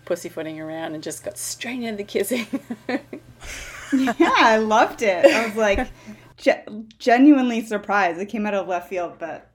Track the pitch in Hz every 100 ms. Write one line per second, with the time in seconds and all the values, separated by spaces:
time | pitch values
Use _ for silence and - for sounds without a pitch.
0 | - 175 175 - 160 156 156 160 160 156
1 | 160 151 - - - - 240 254 233 202
2 | 208 - 202 247 220 269 - 233 - 247
3 | - - - - - - - - - 262
4 | 262 220 339 427 247 220 214 220 311 -
5 | 220 175 294 220 226 214 208 202 247 -
6 | 220 208 - - 277 - - 214 220 -
7 | 247 240 285 277 247 226 220 208 208 202
8 | 180 165 202 226 208 202 180 180 180 185
9 | 165 - 160 - _